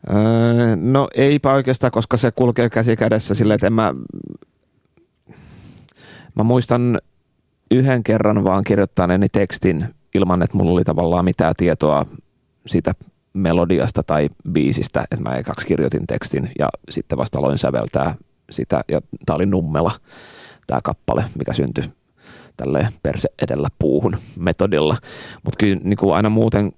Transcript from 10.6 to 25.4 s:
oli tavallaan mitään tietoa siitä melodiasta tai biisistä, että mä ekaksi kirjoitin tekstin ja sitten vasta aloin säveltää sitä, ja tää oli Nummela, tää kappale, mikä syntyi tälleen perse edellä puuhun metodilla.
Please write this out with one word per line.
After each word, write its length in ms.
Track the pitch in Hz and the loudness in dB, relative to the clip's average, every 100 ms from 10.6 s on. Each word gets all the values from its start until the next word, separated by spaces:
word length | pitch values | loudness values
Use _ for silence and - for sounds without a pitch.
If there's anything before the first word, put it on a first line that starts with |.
| 92 | 2
oli 120 | 90 | 2
tavallaan 420 | 90 87 85 87 90 | 2 0 2 2 0
mitään 280 | 90 80 - | 2 0 2
tietoa 480 | 87 - 76 71 - - _ _ _ _ - | 0 2 2 2 0 -8 _ _ _ _ -4
siitä 280 | 87 80 92 - _ _ | -2 -2 -4 -10 _ _
melodiasta 680 | 92 90 85 87 87 - - | -4 0 0 2 0 0 -2
tai 260 | - 76 73 - - | -2 0 0 -4 -4
biisistä, 560 | 82 67 60 - - 62 | 0 0 0 -2 -4 -4
että 180 | - 55 | -6 -4
mä 60 | 64 | -6
ekaksi 320 | - - - | -6 -8 -4
kirjoitin 400 | - 67 - - | -2 0 -2 -4
tekstin 440 | - - 71 - - | -6 -4 -6 -6 -4
ja 100 | 71 - - | -4 -4 -12
sitten 280 | - - 65 | -12 -6 -4
vasta 220 | 65 69 | -4 -2
aloin 180 | 67 69 | -2 0
säveltää 580 | 69 64 53 - 73 - - _ _ | -2 -2 -2 -2 -2 -4 -14 _ _
sitä, 300 | - 65 69 - | -10 -4 -4 -2
ja 100 | 73 - - - | -6 -6 -10 -4
tää 100 | 78 | -2
oli 100 | 95 | 0
Nummela, 460 | 95 82 76 85 107 _ - - - - - _ | 0 0 0 -2 -2 _ -20 -20 -20 -20 -20 _
tää 120 | 65 | -4
kappale, 420 | - - - 62 - - | -4 -6 -2 -2 -2 -6
mikä 160 | - | -6
syntyi 300 | - 67 - 69 - _ _ - - - - | -2 -2 -4 -8 -10 _ _ -20 -20 -20 -10
tälleen 300 | 67 69 113 - | -4 -2 -2 -4
perse 260 | - - - - | -6 -4 -6 -4
edellä 260 | - 67 71 - | -6 -2 -4 -2
puuhun 380 | 80 69 117 113 - - | 0 0 0 -4 -10 -6
metodilla. 580 | 87 82 95 80 76 95 - - - - | -4 -2 0 0 0 -2 -6 -20 -20 -12